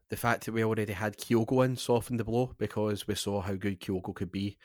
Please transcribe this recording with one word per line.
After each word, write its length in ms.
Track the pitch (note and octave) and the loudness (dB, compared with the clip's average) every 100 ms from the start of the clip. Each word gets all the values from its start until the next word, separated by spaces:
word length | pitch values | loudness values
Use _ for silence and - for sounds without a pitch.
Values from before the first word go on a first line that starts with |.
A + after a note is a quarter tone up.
| - | -10
the 60 | G#2+ | -2
fact 300 | A#2+ A#2 - | 0 0 0
that 80 | |
we 100 | A2+ | 0
already 300 | A2 A2 G#2+ | 2 0 -2
had 240 | F#2+ G#2+ G2+ | -2 -4 -4
Kyogo 480 | - A2+ A2+ C3 B2+ | 2 2 4 4 4
in 100 | A#2 | 2
softened 440 | - A#2+ - A#2+ | 2 2 2 -2
the 40 | |
blow? 300 | G#2+ A#2 B2+ - | 0 0 0 -2
Because 500 | G#2+ - G#2+ G2+ - | -4 0 0 0 -2
we 80 | G2+ | -4
saw 260 | - G2+ | 0 -2
how 140 | F#2+ G2 | 0 -2
good 260 | G2+ G2 | -2 -4
Kyogo 340 | - F#2 F#2+ F#2+ | -2 -2 -2 -6
could 160 | F2+ | -4
be, 260 | G2 G2+ - | -2 -4 -6